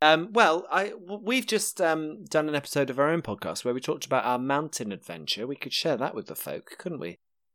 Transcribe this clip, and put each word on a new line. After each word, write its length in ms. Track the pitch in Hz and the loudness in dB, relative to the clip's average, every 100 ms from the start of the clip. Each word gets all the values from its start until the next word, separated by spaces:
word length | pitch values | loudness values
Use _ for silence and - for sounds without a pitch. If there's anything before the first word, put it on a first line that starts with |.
Um, 260 | 151 160 180 | 6 6 4
well, 340 | 208 185 160 175 | 6 6 6 2
I, 180 | 170 202 | 0 0
w-, 300 | 226 175 202 | -4 -10 -8
we've 240 | 208 254 - | 0 0 2
just, 340 | 220 - - | 0 0 0
um, 440 | 175 160 156 156 - | 2 2 -2 -8 -2
done 220 | 156 151 | 0 2
an 60 | |
episode 380 | 147 - 147 135 | 0 -2 0 0
of 80 | 127 | 2
our 100 | 143 | 2
own 140 | 165 | 2
podcast 420 | 151 104 92 - 123 | 0 -4 -4 -4 -2
where 80 | |
we 60 | 123 | -2
talked 240 | 127 - - | -2 -4 0
about 180 | 135 | 0
our 140 | 120 123 | 2 0
mountain 540 | 131 139 156 - 110 | 0 0 -2 -6 -6
adventure. 560 | 95 - 85 76 - 120 | -8 -10 -10 -6 -4 -4
We 80 | 139 | -6
could 180 | 139 | -4
share 240 | - 165 127 | -2 0 0
that 160 | 139 | -2
with 140 | 120 95 | -4 -8
the 80 | - | -10
folk, 400 | - 71 - - | -8 -8 -10 -12
couldn't 220 | - 160 | -10 -8
we? 180 | 170 175 _ _ _ | -8 -10 _ _ _